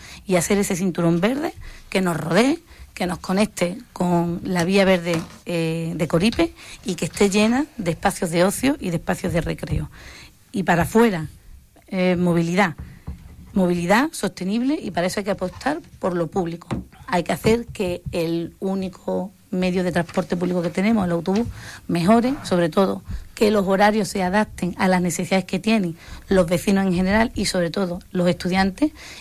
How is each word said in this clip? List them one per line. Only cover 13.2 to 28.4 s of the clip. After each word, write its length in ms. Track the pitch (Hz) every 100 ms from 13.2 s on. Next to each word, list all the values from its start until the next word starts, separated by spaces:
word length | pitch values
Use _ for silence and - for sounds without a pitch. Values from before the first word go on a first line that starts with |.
| - - -
Movilidad 560 | - 180 175 170 208 302
sostenible 680 | - 196 185 185 220 262 311
y 80 | 220
para 160 | 175 180
eso 140 | 202
hay 40 |
que 80 | 202
apostar 500 | 190 185 - 254 311 - -
por 160 | 190 175
lo 120 | 165
público. 400 | 196 170 165 - - - - -
Hay 180 | 185
que 100 | 165
hacer 340 | - 214 233 233
que 340 | - 185 175 -
el 440 | 180 165 170 170 -
único 720 | 190 196 185 185 - 185 185 - -
medio 320 | 185 185 180
de 80 | 180
transporte 440 | 165 165 - 180 180
público 260 | 180 180
que 80 | 170
tenemos, 360 | 165 196 226 185
el 60 |
autobús, 360 | 170 170 196 240 - - - -
mejore, 460 | 170 170 233 240 285
sobre 260 | - 180 170
todo 320 | 160 196 196 - - -
que 180 | - 214
los 160 | 214 190
horarios 400 | 190 208 214 196
se 160 | 202
adapten 520 | 180 196 214 - 175 -
a 100 | 190
las 140 | 185
necesidades 440 | 180 160 180 190 185
que 140 | 185
tienen 360 | 202 226 180 165 - - -
los 200 | 190 170
vecinos 380 | 175 - 196 196
en 80 |
general 380 | 175 185 208 233 -
y 100 | 196
sobre 240 | 185 170
todo 300 | 180 190 175 -
los 160 | 180 180
estudiantes. 640 | 175